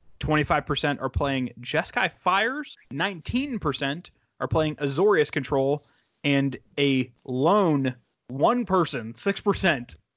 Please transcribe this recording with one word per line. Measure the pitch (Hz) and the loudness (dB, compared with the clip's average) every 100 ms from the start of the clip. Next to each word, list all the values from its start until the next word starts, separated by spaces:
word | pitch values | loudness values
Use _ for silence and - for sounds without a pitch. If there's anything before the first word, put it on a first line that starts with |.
| - - | -20 -8
Twenty-five | 143 151 147 151 | 0 0 2 0
percent | - 143 147 139 | 0 -2 -2 -2
are | 135 | -4
playing | - 143 135 127 - | -2 -2 -2 -4 -8
Jeskai | 117 151 180 - 185 | -6 -4 -2 -2 -2
Fires. | - - 190 220 285 285 - - | -2 0 0 0 -4 -10 -16 -12
Nineteen | 135 190 180 - 247 285 233 | -4 -4 -6 -6 -4 -4 -4
percent | 151 131 139 156 - _ _ - | -4 -2 -4 -4 -10 _ _ -8
are | 131 | -2
playing | 160 156 151 | 0 0 -2
Azorius | 143 139 202 185 147 | -2 2 4 4 2
Control. | 151 139 139 135 147 - - - _ | 0 -2 0 0 -2 -6 -20 -20 _
And | 143 139 139 131 _ - | 2 2 2 -2 _ 0
a | 143 131 127 _ - | 2 2 0 _ -6
lone | 127 151 208 185 147 131 123 _ _ - | 0 4 4 4 2 0 -4 _ _ -12
one | 131 165 240 | 0 2 2
person, | 220 190 160 131 110 | 0 0 0 -4 -8
six | - - 196 | -6 -4 -2
percent, | 214 190 185 139 120 - _ | 0 0 2 0 -4 -18 _